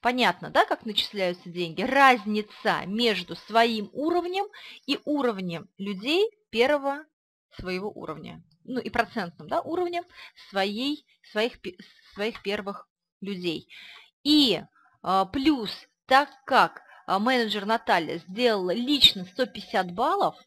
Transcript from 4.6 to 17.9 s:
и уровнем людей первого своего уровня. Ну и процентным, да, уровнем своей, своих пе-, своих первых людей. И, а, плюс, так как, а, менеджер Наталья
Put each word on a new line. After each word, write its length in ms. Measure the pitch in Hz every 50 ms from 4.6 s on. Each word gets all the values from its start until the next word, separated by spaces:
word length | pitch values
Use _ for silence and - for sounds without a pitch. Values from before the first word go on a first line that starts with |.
| - - - - _
и 140 | - 277 - _
уровнем 640 | - 302 285 262 240 214 190 185 180 165 160 - _ _
людей 520 | _ 196 202 208 185 208 262 311 370 415 453 _ _ _ _
первого 560 | - 220 233 269 302 285 277 277 277 294 311 _ _ _ _ _ _ _ _ _ _
своего 320 | - - 180 185 185 196 214
уровня. 540 | - - - - 156 156 - - 156 170 - _ _ _ _
Ну 160 | - 254 -
и 80 | - -
процентным, 580 | - 370 339 - - 233 190 170 - _ 156
да, 140 | 165 247 339
уровнем 420 | 339 - 320 359 359 349 349 349 349 _ - - - - _ - - -
своей, 560 | - 196 196 202 202 220 254 285 302 - _ _ _ _ _ -
своих 300 | - 214 220 247 - _
пе-, 160 | - 202 - _ 294 _ _ _ _ - -
своих 280 | 196 202 226 220 - _
первых 460 | 196 202 208 196 196 202 - - _ _ _ _ _ _ _
людей. 480 | - 190 202 180 180 175 156 160 - _ - - - - - - - _ _ _ _
И, 380 | 285 302 302 285 247 185 156 - _ _ _ _ _ _ _
а, 220 | - - 185 190 190
плюс, 480 | 185 - 277 269 311 302 254 214 185 - - - _ _ _ _
так 240 | - 262 269 294 277 - _ _
как, 360 | - 262 226 185 160 - - - _ - - _
а, 100 | - 180
менеджер 480 | 196 208 247 262 254 233 214 202 208 196
Наталья 520 | 202 226 233 - -